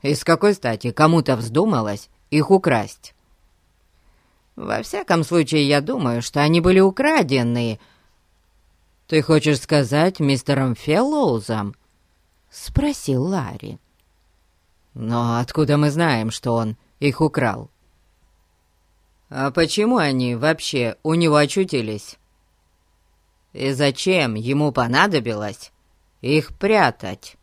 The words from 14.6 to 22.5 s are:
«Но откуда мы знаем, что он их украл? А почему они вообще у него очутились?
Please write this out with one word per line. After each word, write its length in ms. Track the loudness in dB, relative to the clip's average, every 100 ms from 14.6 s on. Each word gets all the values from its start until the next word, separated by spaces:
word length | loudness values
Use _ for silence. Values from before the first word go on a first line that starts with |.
| _ _ _
«Но 460 | -12 -4 -2 0 -2
откуда 380 | -2 -2 0 2
мы 140 | 2
знаем, 400 | 0 0 0 -4
что 240 | -6 -4 -2
он 220 | -2 -8 _ _
их 220 | -4 0
украл? 480 | -2 0 -2 -4 -12 _ _ _ _ _ _ _ _ _ _ _ _ _ _ _ _
А 220 | -6 -4
почему 460 | 0 0 0 0 2
они 380 | 2 0 -2 0
вообще 640 | -2 -2 -2 -2 -2 -2
у 100 | -2
него 220 | 2 4 4
очутились? 840 | 2 0 -2 -2 -4 -8 -12 -20 _ _ _